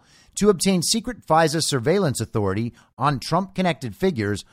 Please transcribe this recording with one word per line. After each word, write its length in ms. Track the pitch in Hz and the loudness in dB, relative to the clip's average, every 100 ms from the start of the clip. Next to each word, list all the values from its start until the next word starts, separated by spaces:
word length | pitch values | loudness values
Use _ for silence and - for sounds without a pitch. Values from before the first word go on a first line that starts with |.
| _ _ _ - | _ _ _ 0
to 120 | 202 | 2
obtain 340 | 170 190 185 | 4 2 0
secret 440 | - 226 247 240 - | 0 -2 -4 -8 0
fisa 340 | 156 165 160 | 4 4 2
surveillance 600 | - 135 120 196 165 117 | -2 0 2 2 2 -2
authority 520 | 110 113 101 95 117 - _ - | -4 -2 -2 -2 -4 -8 _ -4
on 220 | 139 135 | -2 -2
Trump-connected 760 | - 165 190 - 185 - 120 95 | -2 -2 -2 -2 -2 -2 -6 -2
figures 480 | 190 135 101 101 - | -2 0 -2 -4 -8